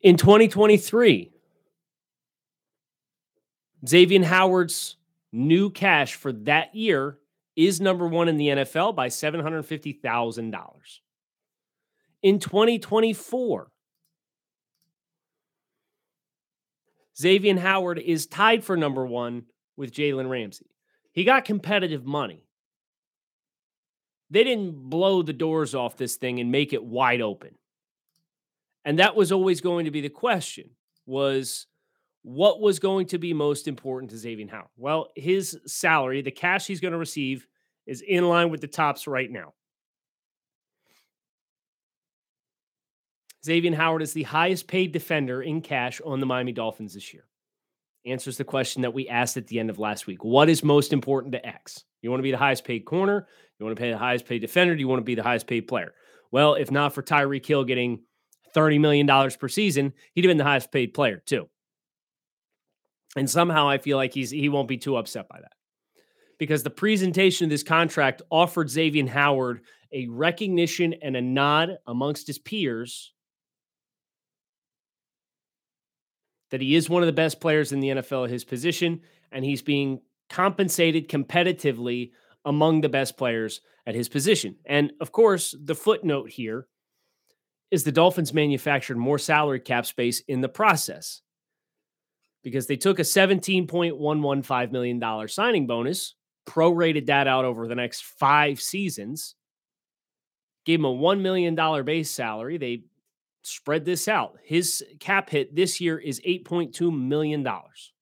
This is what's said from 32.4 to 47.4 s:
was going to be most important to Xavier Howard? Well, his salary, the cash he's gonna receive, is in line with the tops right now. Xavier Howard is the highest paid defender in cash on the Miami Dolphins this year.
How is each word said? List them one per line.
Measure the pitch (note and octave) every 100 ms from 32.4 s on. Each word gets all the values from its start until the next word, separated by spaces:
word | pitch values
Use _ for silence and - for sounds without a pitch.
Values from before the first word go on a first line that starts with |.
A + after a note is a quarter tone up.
| G3+ G#3
was | G#3+ F#3+
going | F#3+ F#3+ F3+
to | F3+
be | E3+
most | D#3 D3 C#3+ D#3
important | B2+ C3+ B2+ C3
to | A2
Xavier | A2+ A2 G#2
Howard? | G#2+ - _
Well, | C3 D#3+ -
his | - C#3+ F#3+ F3 D#3 -
salary, | - E3+ D#3 C3 C#3
the | C3+
cash | - F3 G3 -
he's | F#3
gonna | F#3 E3+
receive, | D#3+ - C3 C3 _ _ _ _ -
is | B2+
in | - F3+ F3+
line | E3+ E3+
with | D#3
the | D3
tops | - D3+ C#3 -
right | C3+ C3
now. | A#2 D2+ _ _ _ _ _ _ _ _ _ _ _ _ _ _ _ _ _ _ _ _ _ _ _ _ _ _ _ _ _ _ _ _ _ _ _ _ _ _ -
Xavier | D#3 E3 E3+ D#3
Howard | E3 D#3+
is | D#3
the | D#3+
highest | D3 D3+ F3 F#3 -
paid | F#3 F#3
defender | D3+ - D#3 C3 B2+
in | C#3 D#3
cash | D#3 C#3 B2 -
on | D#3+ C3+
the |
Miami | C3 B2+ B2
Dolphins | A#2 A2+ - G#2+
this | G2+ -
year. | - _ _